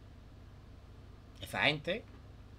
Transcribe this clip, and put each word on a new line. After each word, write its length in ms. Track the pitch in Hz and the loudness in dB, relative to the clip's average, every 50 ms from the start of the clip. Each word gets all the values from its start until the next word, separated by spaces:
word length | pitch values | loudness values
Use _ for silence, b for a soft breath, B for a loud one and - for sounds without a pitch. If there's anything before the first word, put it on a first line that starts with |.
| - - - - - - - - - - - - - - - - - - - - - - - - - - - - | -14 -14 -14 -14 -14 -14 -14 -12 -12 -12 -12 -14 -14 -14 -14 -14 -14 -14 -14 -14 -14 -14 -14 -14 -14 -14 -10 -8
Esa 220 | 98 - - 95 104 | -4 0 6 8 10
gente, 400 | 139 151 147 - 165 190 240 - - - - - - - - - - - | 8 8 8 4 2 2 2 0 -6 -12 -12 -12 -12 -12 -12 -12 -12 -12